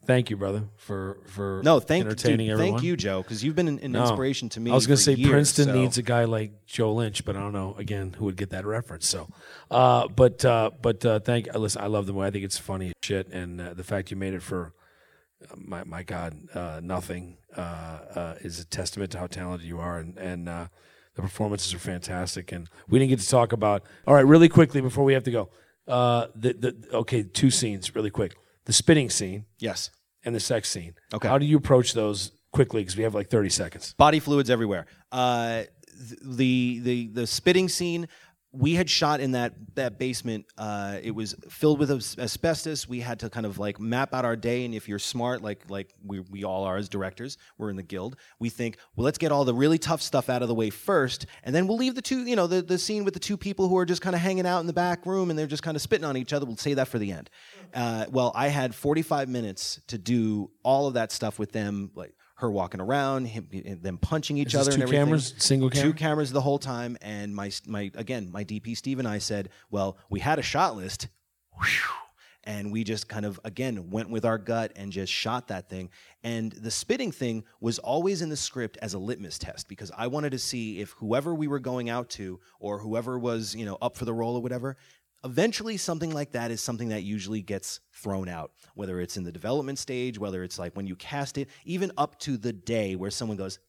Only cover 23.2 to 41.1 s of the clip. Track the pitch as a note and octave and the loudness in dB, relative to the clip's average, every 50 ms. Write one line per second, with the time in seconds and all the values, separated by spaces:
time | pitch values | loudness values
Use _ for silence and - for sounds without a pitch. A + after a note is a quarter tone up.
23.2 | F#2+ - - B2+ A#2 A2+ - A2 G#2+ G#2+ G#2 G2 - - - - _ - C#3+ C#3+ | 2 4 6 6 6 6 4 2 4 4 4 2 0 -6 -20 -8 _ 8 10 10
24.2 | C3+ C#3 D3 E3 E3+ E3 - - E3 C#3+ - C#3+ C3 B2+ B2 C#3 C#3+ C3+ C3+ C3 | 12 12 12 12 12 12 12 10 8 10 6 0 0 0 2 4 6 6 6 4
25.2 | A2 B2+ A#2 A#2 G2+ - _ - _ _ _ _ _ - B2+ B2 B2 A#2+ A#2+ A#2+ | 4 2 0 0 -2 -4 _ -20 _ _ _ _ _ 0 2 4 6 6 4 4
26.2 | A#2 - - A2 G#2+ B2+ - - A#2 A#2+ - A2+ A2 - - A2+ A#2 - - A#2+ | 2 -2 -8 0 0 0 0 2 -2 -2 -2 -2 -12 -2 0 0 0 2 0 0
27.2 | G#2+ F#2+ - - - C3+ B2+ - C3 A2+ G#2 G2 F2+ - - A#2+ G#2+ G#2 - - | 0 0 0 6 6 6 6 6 2 0 -2 -4 -6 -6 -4 -2 -2 -2 0 0
28.2 | G#2+ F2 - _ _ _ _ _ _ - A#2 - - - E3 D3+ C3+ A#2 - - | -2 -2 -2 _ _ _ _ _ _ 2 2 4 8 8 8 8 6 2 0 -2
29.2 | G#2+ F#2 F#2 G2+ G#2+ _ _ _ A2 A2+ F2+ - - - _ _ _ _ _ _ | -2 -4 -6 -8 -12 _ _ _ -6 -4 -4 -4 -6 -10 _ _ _ _ _ _
30.2 | _ A#2 A#2+ A2+ G#2 - B2+ A2+ G#2 - - G2+ E2+ E2 E2 _ _ _ - G#2+ | _ -4 -4 -2 0 0 0 0 0 -2 -6 -6 -8 -12 -16 _ _ _ -8 -2
31.2 | - A2+ B2+ C#3 C#3+ D3 D3+ D3 C#3 - C#3+ B2+ B2 - - A2+ A2 G#2+ G#2 F#2+ | 2 4 4 6 6 6 6 6 6 8 8 8 8 6 2 0 0 0 0 -2
32.2 | F#2 - _ _ _ _ _ B2+ C3+ - - A2+ G2+ F#2 F#2 G2 A2 A2+ G2+ G#2 | -4 -8 _ _ _ _ _ 4 4 4 4 -2 -2 -2 -2 0 0 0 0 -2
33.2 | G2+ - - A2+ G#2 F#2+ - - G2 E2 - - - - - _ C#3+ D3+ D3+ D#3 | -2 2 2 4 4 4 2 0 -2 -4 -8 -12 -14 -14 4 _ 8 8 8 4
34.2 | - C#3+ D3 C#3+ C#3 A2 B2 A#2 A#2 G#2 G2 F2 E2 - - _ _ _ - B2+ | 2 4 2 2 4 4 2 2 2 0 0 -2 -4 -10 -18 _ _ _ -2 0
35.2 | B2+ B2 A#2+ A#2+ A#2 A#2 A2+ A2+ G#2+ - _ _ - _ - - B2+ A2+ A#2+ - | 2 2 2 0 0 -2 -2 -4 -6 -8 _ _ -20 _ -20 -20 -18 -18 -18 -16
36.2 | - C3+ B2+ A#2+ C3+ B2+ B2+ B2+ B2 B2 B2 A#2 B2 B2 B2 B2 A#2+ A2+ G#2 A#2+ | -12 -10 0 2 4 4 4 4 2 0 -2 -2 -2 0 0 0 -2 -4 -4 -4
37.2 | A#2+ A2 - - - F3+ F3+ F#3 F#3 F3+ - - F3+ F3 E3+ E3+ E3+ E3 - - | -4 -2 -4 0 4 4 4 6 4 2 0 -2 -2 -2 -2 -2 -4 -6 -10 -20
38.2 | - - _ _ _ _ _ C3+ B2+ D3 E3 E3+ F#3 D3 - - E3 D3 D3+ C#3+ | -20 -20 _ _ _ _ _ 0 2 2 4 2 2 2 2 2 4 2 2 2
39.2 | C3+ C3+ B2+ B2 A#2+ A#2+ - - G#2+ - - - C3+ B2 G#2 - C3+ C3 B2 - | 0 0 0 0 0 -2 -4 -8 -20 -10 -6 -2 -2 -2 -2 -2 -4 -4 -4 -4
40.2 | - A#2+ A2+ A2 G#2+ _ _ - A2 G#2+ G#2 G2+ G2+ G2 G2+ F#2+ - A2+ | -4 -6 -6 -6 -8 _ _ -10 -8 -6 -6 -6 -6 -6 -8 -8 -6 -6